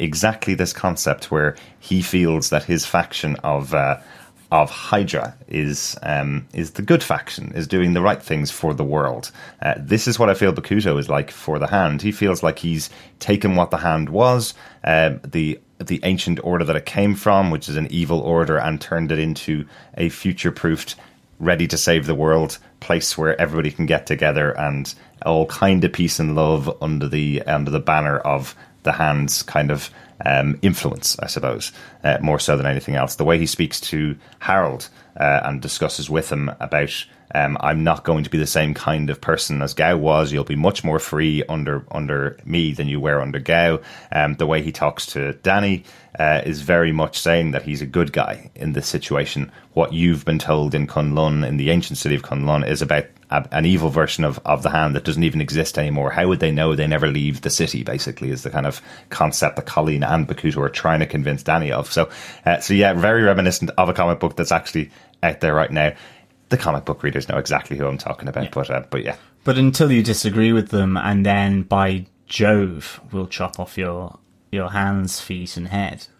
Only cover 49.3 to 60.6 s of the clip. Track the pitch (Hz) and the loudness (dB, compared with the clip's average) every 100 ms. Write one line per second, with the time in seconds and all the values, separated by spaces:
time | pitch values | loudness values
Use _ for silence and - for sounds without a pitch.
49.3 | 73 71 - - - 80 80 87 78 76 | -4 -8 -10 -4 0 0 2 2 2 0
50.3 | 78 - 78 73 73 71 - 73 73 78 | -2 0 0 2 0 -2 0 0 2 2
51.3 | 76 69 73 69 85 - 69 76 71 - | 2 0 0 2 2 0 -4 -2 -2 -2
52.3 | 69 71 76 67 71 73 76 - - _ | -4 0 0 0 -2 0 0 -2 -10 _
53.3 | 71 - 76 82 87 78 80 78 - 76 | -2 0 0 4 4 2 2 0 0 -2
54.3 | 65 - 71 73 78 78 69 - 76 82 | -2 0 0 2 2 2 0 -2 0 0
55.3 | 78 71 76 78 - 76 71 69 85 90 | 0 -2 -2 -2 -2 -2 -2 0 2 2
56.3 | 90 80 76 80 76 76 76 76 73 73 | 2 2 2 2 2 0 2 2 0 -2
57.3 | 69 69 - - 60 - 67 - - 67 | -2 -4 -2 -2 -2 -6 -6 -6 -8 -8
58.3 | 65 67 73 69 - - - - - 78 | -8 -6 -4 -4 -4 -12 -20 -10 -2 0
59.3 | - 76 - - - 78 73 67 82 71 | 2 -2 -2 -4 0 0 0 0 0 0
60.3 | 73 80 71 | -2 -2 0